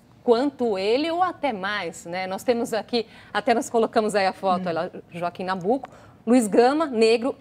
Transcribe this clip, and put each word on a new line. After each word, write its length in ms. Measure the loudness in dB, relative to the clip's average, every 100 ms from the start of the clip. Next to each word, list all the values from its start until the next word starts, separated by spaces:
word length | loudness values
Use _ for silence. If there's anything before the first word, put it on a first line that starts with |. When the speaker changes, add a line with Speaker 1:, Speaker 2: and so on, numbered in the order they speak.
| _ _
Speaker 1:
quanto 540 | 2 2 2 -2 -2 0
ele 320 | 0 0 0
ou 140 | 0
até 280 | -2 -2 -4
mais, 540 | -4 -4 -4 -6 -10 -10
né? 220 | -6 -6
Nós 160 | -6
temos 300 | -2 -2 0
aqui, 340 | -4 -4 -4 -4 -12 -8
até 200 | -4 0
nós 160 | 0 2
colocamos 440 | 0 2 0 0
aí 140 | 0 0
a 60 |
foto, 320 | 0 -2 0 -2
Speaker 2:
Hum. 20 |
Speaker 1:
olha, 220 | -4 -6 -10 -14
Joaquim 320 | -8 -8 -6
Nabuco, 460 | -6 -4 -2 -2 -4 -20 -20 -8 2
Luiz 220 | 2 4
Gama, 380 | 4 4 4 0
negro, 500 | 2 2 2 0 -6